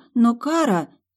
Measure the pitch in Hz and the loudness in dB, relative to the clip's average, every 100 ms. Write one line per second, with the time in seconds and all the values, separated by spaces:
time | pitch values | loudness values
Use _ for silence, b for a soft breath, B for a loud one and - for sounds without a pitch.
0 | B 240 233 233 277 330 294 175 143 _ | B 0 0 0 -4 -2 0 -2 -4 _
1 | _ | _